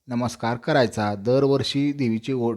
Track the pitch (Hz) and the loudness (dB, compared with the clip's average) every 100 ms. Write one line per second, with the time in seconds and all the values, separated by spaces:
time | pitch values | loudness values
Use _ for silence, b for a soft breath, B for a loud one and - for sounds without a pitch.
0 | - 120 120 - 113 120 - 147 117 - | -8 -4 -4 -4 -4 -4 0 2 2 0
1 | 104 101 104 131 139 139 - 139 143 143 | -4 -2 2 2 4 2 0 -2 -2 0
2 | 123 113 123 131 117 | 0 -2 -2 -2 -2